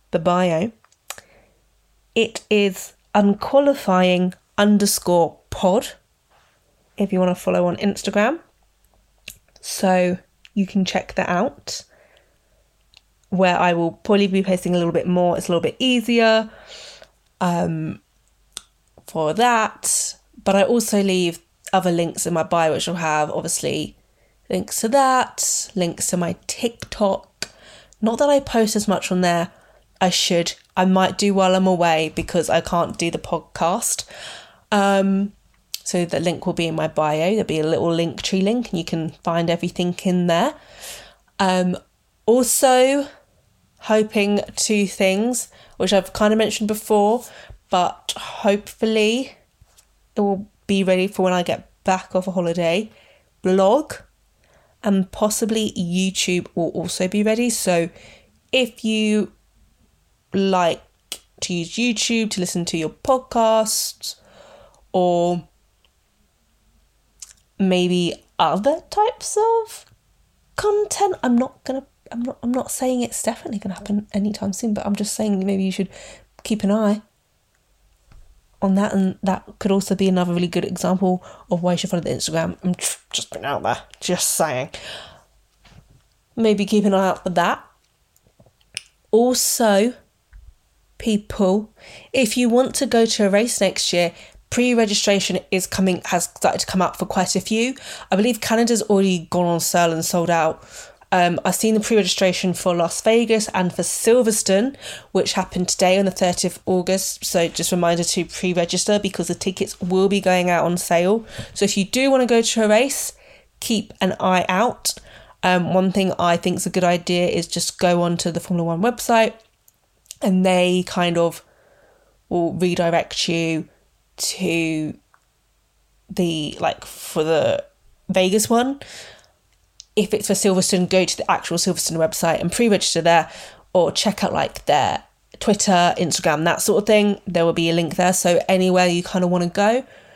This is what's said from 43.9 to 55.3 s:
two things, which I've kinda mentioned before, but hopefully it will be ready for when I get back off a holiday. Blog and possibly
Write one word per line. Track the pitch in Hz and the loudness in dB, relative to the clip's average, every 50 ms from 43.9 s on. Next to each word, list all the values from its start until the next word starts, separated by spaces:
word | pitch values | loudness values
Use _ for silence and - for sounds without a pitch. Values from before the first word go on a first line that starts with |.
| 220 214 214 214 - 220 202 202 208 202 - - - | 2 2 2 2 0 0 2 2 2 0 -2 -4 -6
two | - - - 220 208 202 | -6 -2 0 2 0 0
things, | 185 - - 196 190 190 196 214 240 254 - - - _ _ - - - | 0 0 0 2 2 2 2 0 0 -2 -4 -6 -10 _ _ -20 -20 -8
which | - - 185 202 | -4 -2 2 2
I've | 196 190 - - | 2 0 0 -2
kinda | - 214 214 214 | 0 2 2 4
mentioned | 220 220 214 214 - 220 202 | 2 2 0 0 -2 -4 -4
before, | 214 214 - - 214 208 202 208 220 247 233 - - - - - - - _ _ | -4 -6 -2 0 2 2 4 2 2 0 -4 -10 -18 -20 -20 -20 -20 -20 _ _
but | - 180 175 - - - _ - - | 0 0 0 0 -2 -8 _ -12 -12
hopefully | - - - - - - 214 196 208 208 - - - - 220 220 220 214 214 226 247 269 - - _ _ _ _ _ _ _ _ _ _ _ _ _ _ _ _ | -10 -12 -14 -12 -2 0 0 0 0 -2 -10 -6 -4 -2 0 2 2 2 2 2 0 -4 -6 -12 _ _ _ _ _ _ _ _ _ _ _ _ _ _ _ _
it | - 208 | -2 0
will | 202 196 190 202 - _ _ _ | 0 0 -2 -4 -12 _ _ _
be | - 202 196 196 | -2 0 0 2
ready | 185 185 185 185 202 | 2 2 2 2 -2
for | 202 - 190 | 0 0 0
when | 185 180 | 2 2
I | 180 175 | 0 0
get | 170 - - - _ _ _ _ | -2 -4 -6 -6 _ _ _ _
back | - 185 185 - - - | -2 -2 -2 -2 -4 -4
off | 185 185 | -4 -4
a | 196 | -2
holiday. | 175 190 175 170 170 180 175 165 165 190 220 220 - _ _ _ _ _ _ _ _ _ - | -4 -2 -2 -2 -2 0 0 0 0 0 -2 -6 -12 _ _ _ _ _ _ _ _ _ -2
Blog | 185 180 190 190 190 226 294 208 - - - - _ _ _ _ _ _ _ _ _ _ _ _ _ _ _ - | 0 2 4 4 4 4 2 0 -2 -10 -16 -16 _ _ _ _ _ _ _ _ _ _ _ _ _ _ _ -2
and | 208 202 190 185 190 - | 0 0 2 0 -2 -2
possibly | - 220 214 | -2 -2 -2